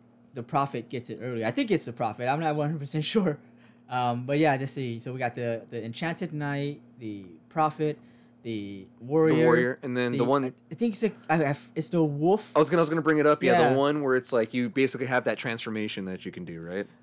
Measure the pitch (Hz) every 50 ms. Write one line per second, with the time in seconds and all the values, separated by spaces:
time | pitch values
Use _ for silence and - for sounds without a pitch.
0 | _ _ _ _ _ _ - 120 113 - - 139 139 135 - 131 - - 139 123
1 | 117 - 110 - 113 127 127 113 110 113 - 277 285 214 190 151 - - - -
2 | 123 110 110 - 123 127 139 156 165 156 151 151 147 147 170 151 143 139 - 156
3 | 147 - - 226 185 170 143 - - - - - - - - _ _ - 127 127
4 | 123 120 120 123 123 131 143 147 160 151 135 131 135 135 - 143 131 120 117 113
5 | - 131 127 131 127 120 - 127 120 117 117 113 - - 123 117 110 117 113 -
6 | 170 165 170 - 185 156 156 147 147 143 143 143 143 143 143 - - - - -
7 | 117 107 104 101 95 90 82 80 _ _ - 165 156 156 151 - 156 151 147 -
8 | - - - - - _ _ _ - 117 113 107 101 98 101 95 95 - - -
9 | 113 123 147 160 160 160 - 123 120 123 120 120 123 123 131 - - 131 123 123
10 | 123 123 123 139 120 123 139 143 131 127 - _ _ - 160 - 233 233 208 -
11 | 233 208 - - - - 156 170 151 139 147 - - - - 160 156 - - 170
12 | 160 151 143 143 151 175 196 214 - - - 147 156 143 175 170 165 151 160 165
13 | 143 156 156 151 147 151 147 147 143 131 120 - 160 147 131 135 139 143 147 151
14 | 143 131 127 127 123 - 131 117 113 113 - 123 123 117 95 135 135 127 - 120
15 | 127 123 127 127 117 120 110 - - 131 113 113 - 117 107 107 107 107 - 104
16 | 95 95 92 87 - 92 85 90 90 85 85 82 82 85 90 98 101 - - _